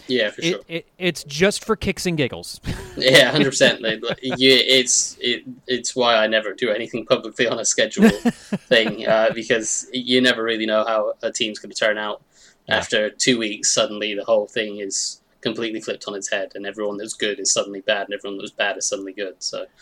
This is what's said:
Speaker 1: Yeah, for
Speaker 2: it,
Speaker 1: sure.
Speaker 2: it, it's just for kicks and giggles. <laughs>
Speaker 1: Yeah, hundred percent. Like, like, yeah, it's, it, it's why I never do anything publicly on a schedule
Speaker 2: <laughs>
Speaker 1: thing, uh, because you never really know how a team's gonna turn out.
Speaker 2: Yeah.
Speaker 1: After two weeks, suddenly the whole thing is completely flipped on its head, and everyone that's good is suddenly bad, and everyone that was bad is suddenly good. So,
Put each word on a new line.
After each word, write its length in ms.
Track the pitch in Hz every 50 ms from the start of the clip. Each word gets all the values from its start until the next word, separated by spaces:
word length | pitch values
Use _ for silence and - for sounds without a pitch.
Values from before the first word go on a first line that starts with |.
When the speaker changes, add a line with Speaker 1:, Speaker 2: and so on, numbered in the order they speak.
| -
Speaker 1:
Yeah, 240 | - 127 120 107 104
for 100 | - -
Speaker 2:
it, 40 | 160
Speaker 1:
sure. 140 | 170 202 - -
Speaker 2:
it, 200 | - 165 170 - _ _
it's 260 | - 185 175 151 - -
just 400 | 147 143 151 185 208 - - -
for 120 | - 214
kicks 320 | - - 196 185 - -
and 100 | 180 170
giggles. 420 | 147 131 113 92 82 87 - - - -
<laughs> 40 | - - - - - -
Speaker 1:
Yeah, 340 | - 120 131 135 147 127 120
hundred 200 | 143 151 143 131
percent. 300 | 131 - 135 120 113 -
Like, 220 | 110 110 107 110 117
like, 160 | 117 - -
yeah, 120 | - - - 123 131 135 131
it's, 600 | 120 - 120 131 131 123 - - - - - - -
it, 220 | - 120 117 113 - 127 123 - -
it's 280 | - 127 120 - - -
why 200 | 127 120 117 117
I 100 | 107 110
never 260 | 110 110 110 107 104 95
do 160 | - 127 113
anything 360 | 104 113 113 - - 113 101
publicly 420 | - 127 113 113 107 - - 123
on 120 | 113 127 113
a 40 | 104
schedule 460 | - - - 113 107 - - 208 220
Speaker 2:
<laughs> 140 | 101 - - 233 - - - - - - -
Speaker 1:
thing, 400 | - 127 113 113 117 104 110 113
uh, 220 | 113 110 110 110 110 -
because 540 | 117 107 - 120 110 110 - - - - - 123
you 260 | 127 120 120 127 127
never 240 | 127 127 120 113 113
really 220 | 117 113 110 110
know 180 | 110 107 107 107
how 300 | 113 113 110 104 113 - -
a 100 | 117 110
team's 280 | - - 117 107 107 -
gonna 160 | - 101 95
turn 220 | - 113 107 104
out. 260 | 107 107 104 107 - _ _ _ _ - - _ _ -
Speaker 2:
Yeah. 100 | - 110
Speaker 1:
After 320 | 104 - - 120 107 107 104
two 300 | - - - 139 123 113
weeks, 340 | 113 104 107 - - - -
suddenly 400 | 120 110 107 107 104 104 107 101
the 120 | 101 92
whole 220 | 117 113 107 104
thing 320 | - - 117 107 104 101 104
is 420 | 101 98 - - - - - _ _ _ _ _
completely 400 | - 120 107 113 117 113 110 107
flipped 260 | - 120 - - -
on 80 | 104 101
its 140 | 98 98 -
head, 220 | 107 98 95 - -
and 120 | 101 98
everyone 300 | 101 101 107 104 104 101
that's 160 | 101 107 113 -
good 260 | - 113 104 101 98
is 120 | 95 -
suddenly 300 | - 113 98 101 101 95
bad, 260 | - 107 107 101 98
and 60 | 101 101
everyone 240 | 101 - 101 98
that 60 | 98 104
was 80 | 104
bad 260 | _ - 104 101 92
is 100 | 92 -
suddenly 260 | - 104 98 98 95 92
good. 220 | 101 98 92 - -
So, 220 | - - - 95 92 - _ _